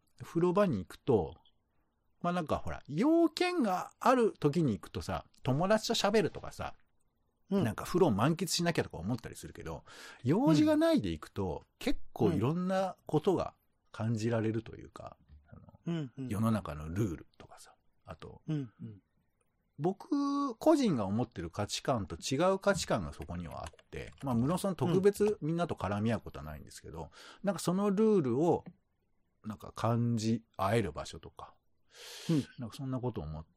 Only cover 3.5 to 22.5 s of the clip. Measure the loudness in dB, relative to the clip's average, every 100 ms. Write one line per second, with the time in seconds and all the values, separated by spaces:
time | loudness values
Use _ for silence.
3.5 | 2 0 0 -6 0 4 4 4 2 0
4.5 | 2 2 0 -6 -8 -6 -6 -8 _ -2
5.5 | 0 2 2 0 0 2 2 2 -2 -12
6.5 | -10 -10 -12 _ _ _ _ _ _ -2
7.5 | 2 2 -2 0 4 4 4 2 2 -2
8.5 | 0 0 0 -2 -4 -6 -6 -8 -14 -14
9.5 | -12 -10 -10 -12 -20 -20 -4 0 4 6
10.5 | 6 6 4 4 2 0 -4 -6 -6 -4
11.5 | -6 -12 -8 -2 0 -2 0 2 2 0
12.5 | 0 -2 0 -2 -6 -2 0 2 0 -2
13.5 | -10 _ _ _ -6 -2 -2 0 0 0
14.5 | -2 -6 -14 -16 -16 -16 -18 _ -20 _
15.5 | -20 -20 -12 -6 -6 -6 -8 -6 -2 0
16.5 | 0 -4 -8 -6 -2 -2 -4 -12 -20 -20
17.5 | -20 -20 _ _ _ -18 -16 -16 -12 -6
18.5 | -6 -6 -12 -16 -16 _ _ _ _ _
19.5 | _ _ -4 -2 -2 -2 0 0 0 -2
20.5 | 2 4 6 4 2 2 0 -2 -4 -6
21.5 | -4 -4 -2 0 -2 -2 -6 -4 0 2